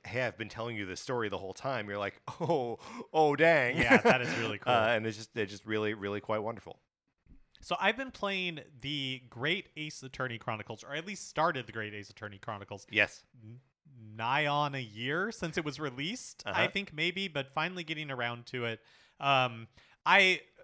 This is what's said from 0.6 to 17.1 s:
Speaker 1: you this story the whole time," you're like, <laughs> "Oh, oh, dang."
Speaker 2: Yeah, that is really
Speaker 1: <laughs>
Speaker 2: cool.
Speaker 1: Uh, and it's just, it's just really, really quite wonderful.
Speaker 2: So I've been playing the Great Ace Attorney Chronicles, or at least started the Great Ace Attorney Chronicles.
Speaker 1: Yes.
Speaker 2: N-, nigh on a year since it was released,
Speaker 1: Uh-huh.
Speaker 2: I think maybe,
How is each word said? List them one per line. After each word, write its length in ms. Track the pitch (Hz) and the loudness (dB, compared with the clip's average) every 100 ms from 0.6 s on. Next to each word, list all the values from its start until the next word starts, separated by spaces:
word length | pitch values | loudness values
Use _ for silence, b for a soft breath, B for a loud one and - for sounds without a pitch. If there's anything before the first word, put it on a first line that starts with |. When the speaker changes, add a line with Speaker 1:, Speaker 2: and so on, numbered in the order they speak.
| 117 110 | -6 -4
Speaker 1:
you 100 | 95 | -6
this 140 | 90 | -6
story 300 | - 123 104 | -4 -2 -2
the 80 | 92 | -4
whole 160 | 95 | -8
time," 360 | - 135 123 104 | -8 -4 -4 -4
you're 80 | 101 | -4
like, 240 | 101 - - | -4 -6 -12
<laughs> 140 | - | -4
"Oh, 380 | 160 156 120 110 B B B | 0 0 0 -6 B B B
oh, 220 | 156 151 143 | 4 4 6
dang." 420 | 160 156 123 127 | 6 6 4 4
Speaker 2:
Yeah, 200 | 120 254 | 6 8
that 240 | 240 127 | 8 6
is 140 | 120 117 | 2 -2
really 200 | 113 104 | -2 -2
Speaker 1:
<laughs> 20 | |
Speaker 2:
cool. 140 | 123 | 4
Speaker 1:
Uh, 140 | 120 110 | 4 6
and 180 | 113 110 | 4 0
it's 120 | 104 | -4
just, 180 | 113 117 | -6 -4
it's 140 | 98 | -4
just 140 | 101 110 | -6 -4
really, 280 | 107 107 | 0 0
really 260 | 107 101 104 | -2 -4 -4
quite 200 | - 110 | -2 -2
wonderful. 400 | 107 107 - - _ _ _ _ - - _ - | -2 -8 -12 -18 _ _ _ _ -20 -20 _ -12
Speaker 2:
So 140 | - 175 | -6 0
I've 180 | 190 220 | 2 0
been 140 | 262 | -4
playing 480 | - 202 190 180 151 - 135 | -4 -2 -2 -2 -6 -12 -10
the 420 | 135 147 131 131 127 | -6 -4 -4 -6 -10
Great 400 | 117 143 190 - 156 | -4 -2 -2 -4 -10
Ace 260 | 151 - | -10 -10
Attorney 340 | 131 - 127 117 | -10 -6 -6 -6
Chronicles, 460 | - 110 104 107 | -6 -6 -8 -12
or 100 | - | -10
at 140 | 147 180 | -10 -8
least 200 | 196 - | -10 -6
started 360 | - 170 135 110 | 0 2 0 -6
the 60 | |
Great 220 | 110 107 | -6 -6
Ace 160 | 104 98 | -8 -14
Attorney 280 | - 104 98 | -12 -12 -10
Chronicles. 480 | - 101 101 101 - | -10 -10 -10 -14 0
Speaker 1:
Yes. 320 | 104 101 - _ 127 | 4 4 2 _ -20
Speaker 2:
N-, 160 | 110 123 _ _ 151 127 110 110 | -20 -20 _ _ -20 -20 -12 -4
nigh 300 | 113 143 147 | 2 4 4
on 300 | 147 147 135 | 4 2 -2
a 40 | |
year 500 | 113 104 127 165 214 | -6 -6 -2 -2 -2
since 260 | - 165 180 | -2 -4 -2
it 80 | 147 | -4
was 140 | 135 | -4
released, 640 | 147 123 160 247 - - - | -4 -4 -6 -6 -10 -10 -2
Speaker 1:
Uh-huh. 160 | 185 | 0
Speaker 2:
I 60 | - | 0
think 260 | 196 196 | -2 -6
maybe, 340 | 151 170 | -2 -2